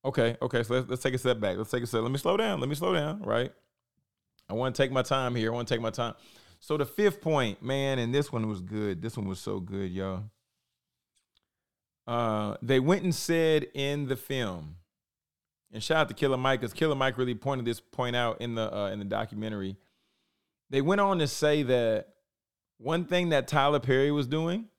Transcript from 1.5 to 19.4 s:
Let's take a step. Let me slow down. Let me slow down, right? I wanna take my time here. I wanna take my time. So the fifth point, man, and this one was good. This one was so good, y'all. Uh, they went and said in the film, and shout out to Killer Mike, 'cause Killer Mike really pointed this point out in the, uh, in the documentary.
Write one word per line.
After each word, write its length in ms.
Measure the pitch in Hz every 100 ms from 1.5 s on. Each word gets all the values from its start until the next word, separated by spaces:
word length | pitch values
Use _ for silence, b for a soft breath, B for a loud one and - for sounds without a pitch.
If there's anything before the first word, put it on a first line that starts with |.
| 92
Let's 120 | 110
take 120 | 123
a 40 | 117
step. 160 | 113
Let 80 | 117
me 80 | 139
slow 180 | - 202
down. 200 | 220 160
Let 120 | 131
me 40 |
slow 200 | 147 180
down, 280 | 180 - 202
right? 300 | 104 113 127 _ _ _ _ _ _ _ _ _ -
I 60 |
wanna 200 | 110 131
take 160 | - 135
my 120 | 131
time 340 | 123 135 127 123
here. 160 | 113
I 20 |
wanna 140 | 120 117
take 120 | 127
my 100 | 113
time. 240 | 110 117 - B B B B
So 140 | - 151
the 80 |
fifth 380 | 139 - 208 202
point, 400 | 160 147 120 98
man, 360 | 123 139 139 131
and 160 | 117
this 160 | 135 139
one 160 | 120 110
was 140 | 98
good. 400 | 90 107 104 87
This 160 | 113 -
one 100 | 98
was 120 | 92
so 220 | - 98
good, 300 | 87 98 95
y'all. 340 | 92 95 92 104 _ _ _ _ _ _ _ _ _ _ _ _ _ _ _ _ _ -
Uh, 500 | 120 117 107 104 107
they 180 | 120 135
went 220 | 135 190
and 120 | 180
said 540 | 151 - 165 160 156 -
in 360 | 139 139 147 135
the 80 | 131
film, 600 | - 135 110 90 76 87 _ _ _ _ _ _ _ _ _
and 100 | 110
shout 160 | - 160
out 100 | 151
to 60 |
Killer 220 | 110 139 131
Mike, 240 | 131 131
'cause 140 | 117
Killer 200 | - 160
Mike 220 | 139 131 123
really 180 | 127
pointed 300 | 113 139 135
this 160 | 120 117
point 340 | _ - 123
out 280 | 123 120 -
in 140 | 120 113
the, 180 | 110
uh, 140 | 104 101
in 100 | 104
the 80 | 101
documentary. 720 | 104 110 104